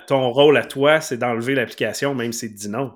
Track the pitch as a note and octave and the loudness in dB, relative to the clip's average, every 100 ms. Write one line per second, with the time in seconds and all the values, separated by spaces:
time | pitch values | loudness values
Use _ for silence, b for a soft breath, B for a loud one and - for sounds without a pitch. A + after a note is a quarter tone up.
0 | - C#3 B2+ A#2+ D3 C3+ G#2+ C3+ C#3+ D#3 | -2 0 0 4 6 6 2 0 2 2
1 | D#3 A#2+ B2 A#2 A#2+ C#3 A2+ - A#2 G2+ | 0 -4 -2 -2 -2 -2 -2 -4 -6 -4
2 | C#3 C3+ A#2+ A#2 A#2 G2+ G#2 G#2+ C3+ | -4 -4 -6 -6 -10 -12 -10 -6 -8